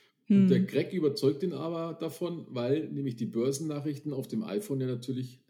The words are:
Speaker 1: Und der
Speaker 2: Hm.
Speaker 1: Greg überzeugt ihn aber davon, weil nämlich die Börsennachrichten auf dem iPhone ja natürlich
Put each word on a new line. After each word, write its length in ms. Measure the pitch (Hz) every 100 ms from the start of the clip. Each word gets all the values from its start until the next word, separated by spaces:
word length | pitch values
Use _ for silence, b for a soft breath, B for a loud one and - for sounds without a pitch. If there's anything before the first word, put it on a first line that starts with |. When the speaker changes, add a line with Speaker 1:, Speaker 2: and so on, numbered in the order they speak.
| b _ -
Speaker 1:
Und 160 | 202 190
der 100 | 180
Speaker 2:
Hm. 60 | -
Speaker 1:
Greg 260 | 139 -
überzeugt 500 | 185 151 139 135 151
ihn 100 | 185
aber 420 | 139 160 165 165 160
davon, 480 | 165 - 170 170 -
weil 380 | 123 120 147 -
nämlich 280 | 143 139 117
die 100 | 107
Börsennachrichten 880 | 113 127 139 160 147 143 139 151
auf 160 | 135 131
dem 160 | 110
iPhone 360 | 107 101 - 139
ja 60 | 127
natürlich 540 | 120 - 127 127 -